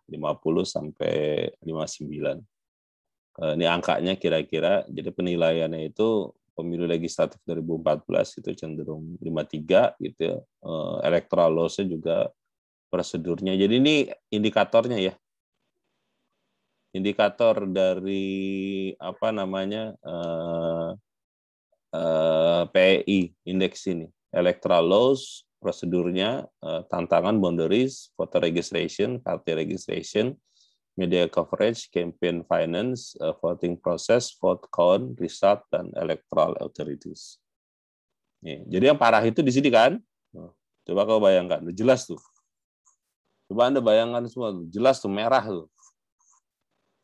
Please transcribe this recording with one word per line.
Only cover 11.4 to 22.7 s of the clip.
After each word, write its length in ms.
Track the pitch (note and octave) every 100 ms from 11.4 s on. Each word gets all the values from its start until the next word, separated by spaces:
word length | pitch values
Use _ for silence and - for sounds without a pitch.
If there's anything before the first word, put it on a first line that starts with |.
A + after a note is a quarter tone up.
| E2
loss-nya 400 | D#2+ E2 - G2
juga 400 | E2 E2 E2 - - _ _ _ _ _
prosedurnya. 640 | F2+ - E2+ E2 E2 F#2 F#2+
Jadi 240 | G2+ A#2+
ini 160 | C#3 D3+ C3 - _ G#2
indikatornya 640 | G#2+ G#2+ G2+ A2+ A#2+ A#2
ya. 140 | F#2+ - _ _ _ _ _ _ _ _ _ _ _ _ _ _ _ _ _
Indikator 800 | F#2+ G2 G2+ G#2 - A#2 G#2+ G2
dari 1200 | F#2 F#2 F#2 F#2+ G2 G2 G2 G2 G2 G2 G2 F#2+ -
apa 320 | E2 F#2+ A2
namanya, 640 | G#2+ F#2+ F#2+ F#2+ G#2 A2 -
eh, 920 | - E2+ E2+ E2 E2+ E2 E2 E2 E2 G#2 _ _ _ _ _ _ _ _ _ D#2+
eh, 680 | E2 D#2+ E2 D#2+ E2 E2+
P 80 | E2+